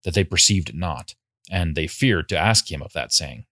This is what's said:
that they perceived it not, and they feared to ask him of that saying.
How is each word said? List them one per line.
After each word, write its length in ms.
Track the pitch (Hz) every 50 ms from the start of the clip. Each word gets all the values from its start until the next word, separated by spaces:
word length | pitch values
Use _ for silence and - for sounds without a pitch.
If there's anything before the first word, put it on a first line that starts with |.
that 120 | _ 95 87
they 80 | -
perceived 460 | 92 82 98 90 - - 107 92 82 -
it 80 | -
not, 400 | 78 90 87 73 71 - - - _ _ _ _ _ _ -
and 260 | 95 92 87 80 76
they 120 | 80 80 78
feared 400 | - - 139 131 107 85 78 -
to 100 | 101 82
ask 320 | 87 107 113 107 - -
him 100 | - 71
of 120 | 67 -
that 200 | - 78 64 55
saying. 320 | - - 78 69 64 58 - _